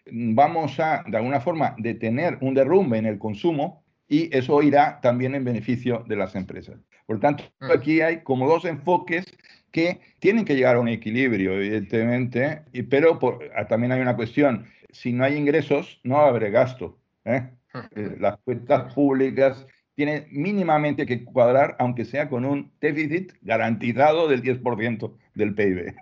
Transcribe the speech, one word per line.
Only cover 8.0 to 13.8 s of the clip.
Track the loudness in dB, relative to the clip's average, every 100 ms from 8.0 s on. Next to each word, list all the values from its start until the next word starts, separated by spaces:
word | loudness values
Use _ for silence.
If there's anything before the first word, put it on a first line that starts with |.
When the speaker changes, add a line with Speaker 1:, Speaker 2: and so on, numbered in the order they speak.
Speaker 1:
hay | 2 -2
como | -4 0 2
dos | 0 0
enfoques | -6 0 -2 0 -6 -6 _ _ _ _
que | -2 -2 -2 _ _
tienen | 2 2 0
que | 2
llegar | 4 4
a |
un | 2
equilibrio, | -2 -4 0 0 0 0
evidentemente, | 0 -2 -4 -2 -2 0 -2 -2 -2 -2 -4 -10
y, | -10
pero | 0 4 4 4
por, | 0 -2 -8 -8
ah, | -2
también | -2